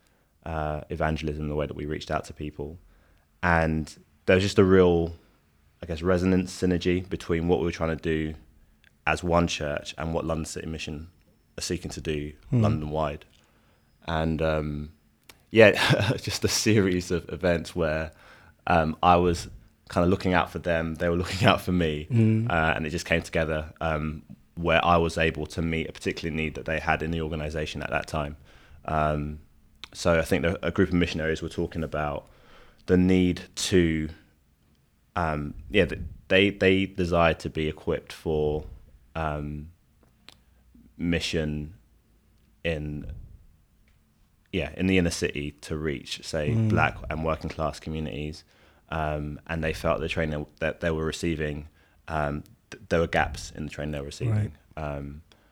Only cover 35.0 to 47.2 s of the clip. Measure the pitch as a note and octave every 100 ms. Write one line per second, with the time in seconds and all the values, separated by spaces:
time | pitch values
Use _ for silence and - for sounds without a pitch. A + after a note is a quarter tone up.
35 | _ F2+ E2 D2+ D2 - - G2+ E2+ -
36 | - - - F#2+ G2+ F#2+ F#2+ F#2+ F#2+ -
37 | F2 E2+ E2 D#2 D#2+ D#2 D#2 D2+ - D#2+
38 | - - E2+ D2+ D2+ D2+ - - - -
39 | _ E2 D#2 D2 D2 D2+ D#2+ - _ _
40 | _ _ - - _ _ _ - - -
41 | E2+ E2+ - E2+ D#2 D2+ D2+ F#2 _ _
42 | _ _ _ _ _ _ E2+ D#2 D2+ D2
43 | - - - - - _ _ _ _ _
44 | _ _ _ _ _ F#2 C#2 - F#2 F#2+
45 | F2 - E2 C#2+ D2 - - D#2 D#2 C#2
46 | - - - D#2+ D2+ A2+ A2 E2+ D#2 -
47 | - D#2